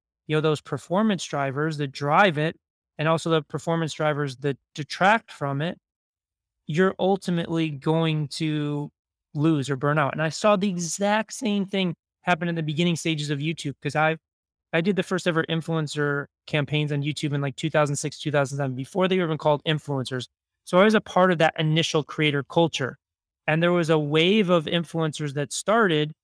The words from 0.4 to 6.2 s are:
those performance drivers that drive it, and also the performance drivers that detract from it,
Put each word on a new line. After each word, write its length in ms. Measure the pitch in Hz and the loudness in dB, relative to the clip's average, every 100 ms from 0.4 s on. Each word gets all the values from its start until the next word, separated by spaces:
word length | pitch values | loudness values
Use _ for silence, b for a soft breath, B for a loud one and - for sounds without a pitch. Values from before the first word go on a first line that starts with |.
those 200 | 156 151 | 0 0
performance 640 | - 143 - 180 220 190 | -4 -8 -4 0 0 0
drivers 540 | - 147 135 135 156 147 | -4 -4 -4 -2 -4 -2
that 140 | 139 | -6
drive 460 | - 143 160 202 151 | -4 2 4 4 4
it, 180 | 156 - _ _ _ - | -2 -4 _ _ _ -4
and 100 | 156 | 0
also 220 | 165 170 | 0 2
the 120 | 160 | 0
performance 500 | 147 156 - 165 160 | -2 -6 -2 -2 -2
drivers 440 | - 156 143 143 123 | -2 -2 0 -4 -4
that 200 | 143 135 _ | -6 -6 _
detract 560 | - 139 - 185 220 - | -12 -8 2 2 2 -2
from 300 | - 143 139 | -8 -6 -4
it, 160 | 160 - _ _ _ _ | -6 -8 _ _ _ _